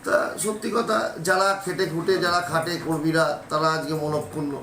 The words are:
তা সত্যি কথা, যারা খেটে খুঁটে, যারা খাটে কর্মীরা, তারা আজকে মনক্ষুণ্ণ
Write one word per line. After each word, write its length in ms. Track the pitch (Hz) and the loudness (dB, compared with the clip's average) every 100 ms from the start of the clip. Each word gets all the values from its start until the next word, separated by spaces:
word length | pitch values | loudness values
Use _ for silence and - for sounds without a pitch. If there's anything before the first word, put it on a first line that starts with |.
তা 260 | - - - - | 2 2 2 -4
সত্যি 320 | 202 214 226 | -4 -4 -2
কথা, 400 | 233 220 214 220 - | -2 2 0 0 -4
যারা 380 | 165 190 196 190 | 0 4 4 2
খেটে 220 | 180 180 185 | -2 -2 0
খুঁটে, 320 | 160 165 185 | 0 2 2
যারা 220 | 175 175 | 4 0
খাটে 380 | 175 160 160 165 143 | 2 -2 0 -4 -2
কর্মীরা, 560 | 160 160 160 160 143 - | 0 2 2 2 0 -4
তারা 200 | 151 156 | 0 2
আজকে 260 | 156 143 | 0 -2
মনক্ষুণ্ণ 580 | 156 151 151 - 160 143 135 | -2 -2 -2 -4 -6 -4 -6